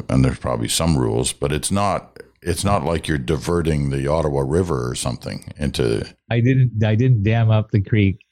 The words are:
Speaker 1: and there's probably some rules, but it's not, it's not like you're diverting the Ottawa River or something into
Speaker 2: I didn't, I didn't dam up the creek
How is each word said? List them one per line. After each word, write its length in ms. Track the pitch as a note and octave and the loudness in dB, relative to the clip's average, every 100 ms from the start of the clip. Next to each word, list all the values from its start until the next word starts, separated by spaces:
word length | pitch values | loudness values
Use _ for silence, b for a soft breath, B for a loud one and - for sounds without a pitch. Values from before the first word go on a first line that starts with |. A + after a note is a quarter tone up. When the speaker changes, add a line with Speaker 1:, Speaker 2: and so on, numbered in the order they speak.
| - | -2
Speaker 1:
and 140 | C2 | 2
there's 160 | C2 - | 2 0
probably 280 | B1+ A#1+ A1+ | -4 -4 -2
some 300 | - E2 C#2+ | -2 0 0
rules, 340 | A#1 A1+ - | 0 0 -2
but 200 | - C#2+ | -2 -2
it's 200 | D2 - | -2 -2
not, 460 | G2 G2+ D#2 - - - _ | -2 0 -2 -6 -20 -20 _
it's 220 | F2 D#2+ | -6 -2
not 200 | G2 G2+ | 0 0
like 240 | D2 E2 D#2 | 0 -2 -2
you're 100 | D2+ | -2
diverting 720 | B1 D2+ E2+ F2 D#2+ D2+ C#2 | 0 -2 0 0 0 0 0
the 180 | C2+ C2+ | -2 0
Ottawa 340 | D#2 D2+ C#2 | 0 0 0
River 480 | C2+ E2 F2+ C2+ A#1+ | 0 0 0 -2 -4
or 60 | A#1+ | -4
something 560 | - A#1 - G1+ - - | -6 -6 -8 -12 -12 -6
into 480 | C#2 C2 A#1+ A#1 - - - | -4 0 0 -2 -6 -12 -4
Speaker 2:
I 100 | A#2+ | 0
didn't, 440 | A#2 C3+ B2+ G#2+ | 2 4 2 2
I 120 | A2 A2 | 0 2
didn't 280 | C3 A#2 | 2 2
dam 260 | G2+ A2+ A2+ | 2 2 4
up 220 | A2 G#2 | 2 2
the 100 | G#2+ | -2
creek 380 | F#2 G#2+ G2 F2+ _ | 2 2 2 0 _